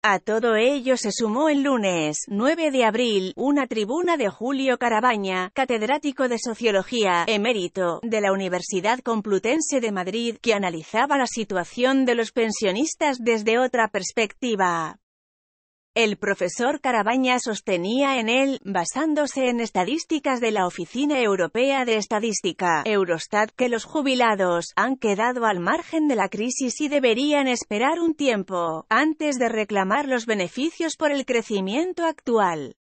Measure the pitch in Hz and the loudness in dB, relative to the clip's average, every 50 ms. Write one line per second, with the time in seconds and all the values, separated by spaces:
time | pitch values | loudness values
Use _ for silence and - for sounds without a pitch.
0 | - 214 202 180 _ - 214 226 226 240 220 214 220 254 285 285 240 262 254 247 | 2 2 2 2 _ -2 -2 0 2 2 2 4 4 2 2 0 0 0 0 0
1 | - 214 190 - 240 214 208 247 302 311 294 285 269 285 269 240 208 190 180 170 | 0 -4 -4 -2 -2 -2 0 2 2 2 2 2 2 2 0 2 2 0 0 0
2 | 156 151 151 - - - 202 202 226 269 320 330 320 302 269 262 240 220 208 233 | 0 -2 -4 -6 -8 -4 -4 0 2 0 0 2 0 0 2 2 2 2 2 2
3 | 254 240 214 196 185 185 - - 233 269 294 285 262 247 - 220 214 196 254 330 | 0 2 2 0 0 -2 -6 -2 0 2 2 2 0 -2 -2 -4 -2 -2 -2 -2
4 | 359 349 339 302 254 196 170 - 214 254 277 262 269 262 247 240 247 240 226 214 | 0 0 0 0 0 -2 -2 -4 -4 -4 -2 0 0 0 0 0 0 0 0 2
5 | 233 254 240 208 196 190 185 185 180 190 _ - 269 262 247 220 214 214 277 302 | 2 2 0 0 -2 -2 -2 -2 -4 -4 _ -4 -2 0 0 -2 0 0 -2 0
6 | 294 294 262 - 269 247 240 220 - 247 226 - 233 226 208 190 196 - - 240 | -2 -4 -2 -2 -2 -2 0 -2 -4 -6 -6 -2 0 2 2 2 0 0 -2 0
7 | 214 190 180 170 170 - 226 208 202 233 247 208 175 175 _ 190 185 175 165 - | 0 2 2 2 2 0 0 0 0 0 0 0 -2 -4 _ -2 -2 -2 -2 -4
8 | - 233 220 220 208 196 190 196 196 185 180 180 - - - 185 170 208 240 254 | -4 -2 -2 0 2 2 0 0 0 -2 -4 -4 -4 -4 -4 -2 0 0 -2 -2
9 | - 247 226 220 202 214 202 185 - 220 269 330 302 - 294 269 240 220 208 190 | -2 -2 -2 -2 0 0 -2 0 0 0 0 0 0 0 -2 -2 -2 -2 -4 -4
10 | 180 185 190 233 233 233 220 - - 233 214 202 196 180 165 160 156 - - 220 | -4 -4 -4 -4 -4 -4 -6 -4 0 0 0 2 0 -2 -4 -6 -10 -4 0 0
11 | 247 285 294 277 254 233 - 226 220 - 196 185 170 - - - 247 254 269 269 | 2 2 2 2 0 0 -2 -6 -6 -2 -2 -2 -2 -4 -2 0 2 2 4 4
12 | 262 247 240 233 226 220 _ 247 226 226 208 - 220 196 180 214 294 320 - _ | 4 4 2 0 0 -2 _ 0 0 0 0 0 0 0 0 0 -2 -2 -2 _
13 | 330 294 269 247 233 240 233 220 208 220 226 240 254 254 - 247 226 208 _ 202 | 0 0 0 0 0 0 0 2 2 2 2 2 2 2 2 2 0 2 _ -4
14 | 185 - - - 226 202 - _ - 247 220 190 190 180 170 165 160 156 180 _ | -6 -4 -2 -2 -2 -2 -4 _ -2 -2 0 2 2 2 2 0 -4 -6 -8 _
15 | _ _ _ _ _ _ _ _ _ _ _ _ _ _ _ _ _ _ _ 233 | _ _ _ _ _ _ _ _ _ _ _ _ _ _ _ _ _ _ _ 0
16 | 233 214 202 - - 196 196 - 190 180 - - 240 254 294 - - 269 240 220 | 2 2 0 -2 -2 -4 -2 0 -2 -4 -2 -2 -2 -2 -2 0 -2 0 0 2
17 | 202 214 226 262 262 254 247 247 - 240 214 202 - - 190 175 170 190 226 262 | 2 2 2 2 2 2 2 0 0 -4 -6 -6 -2 -2 -2 0 0 0 0 0
18 | 285 269 269 254 226 220 233 262 269 277 269 233 _ 196 196 185 170 - - 262 | 2 2 0 -2 0 0 2 2 2 0 -2 -4 _ -4 -2 -2 -2 -2 -2 -2
19 | 302 320 302 302 294 269 - 277 262 247 247 233 233 214 _ 190 180 196 269 330 | 0 0 0 0 0 -2 -2 -2 -2 0 0 -2 -4 -2 _ -2 -2 0 -2 -4
20 | - _ 330 302 - 294 262 240 240 226 220 214 185 180 - - 170 - - 233 | -2 _ -4 -2 0 -2 -2 0 0 0 0 2 0 -2 -2 -6 -10 -8 -4 -2
21 | 285 294 302 262 247 214 196 185 175 160 _ 226 254 269 269 269 254 240 226 214 | 0 0 2 2 2 2 2 2 0 -2 _ 0 0 2 2 0 0 0 0 0
22 | 202 - 226 208 214 233 208 - - 190 160 _ 190 175 170 156 - 220 214 202 | 0 -2 -2 -2 0 -2 -2 -2 -4 -4 -4 _ 0 2 2 2 2 0 2 2
23 | 190 175 170 160 - - - 208 214 214 _ - 254 247 240 226 - - - 320 | 2 2 0 -4 -2 -2 0 0 0 0 _ -2 -2 0 0 -2 -4 -4 -4 -2
24 | 277 277 262 247 247 226 214 190 190 180 175 170 170 - - - 202 247 269 254 | 0 0 2 4 4 2 4 2 2 2 2 0 -2 -2 -2 -2 0 0 -2 -2
25 | - 220 202 190 220 240 247 247 233 220 202 180 170 185 254 330 339 - - 320 | 0 0 0 2 0 -2 0 0 0 0 0 0 0 0 -2 -2 -4 -4 -2 0
26 | 311 294 262 220 190 190 - 196 214 254 247 - 269 247 - - 302 285 285 285 | 2 2 2 2 0 -2 -2 -4 -4 -4 -2 -2 -4 -4 -2 -2 -4 0 0 2
27 | 262 247 220 233 277 294 294 285 277 262 247 226 - _ 208 208 240 277 320 339 | 4 4 2 2 2 2 2 2 2 0 0 -2 -4 _ -2 0 0 0 0 0
28 | 339 330 311 - 285 269 233 202 185 - 190 175 170 165 160 160 - _ 220 233 | 0 -2 0 0 0 0 0 0 -2 -4 -4 -2 -2 -2 -4 -6 -2 _ 2 2
29 | 285 311 311 - 320 294 277 247 240 226 226 220 214 202 208 196 190 185 208 262 | 2 2 0 0 -2 -2 0 0 0 0 0 -2 -2 -2 0 0 2 2 2 0
30 | 294 277 262 240 220 233 220 202 180 170 - - 269 330 - - 339 320 - _ | 0 0 -2 -2 0 -2 -2 -2 -2 -4 -4 -4 -4 -4 -2 -2 -4 -4 -2 _
31 | 320 294 285 277 254 - 254 233 220 - 220 202 190 190 202 269 339 370 359 - | 0 0 0 0 -2 0 -2 -2 0 0 -2 -2 -2 -2 -2 -2 -2 -2 -2 -2
32 | 339 330 311 - _ - 233 220 202 180 170 156 143 120 - _ | -2 -2 -2 -4 _ 0 2 2 4 2 0 -2 -6 -10 -12 _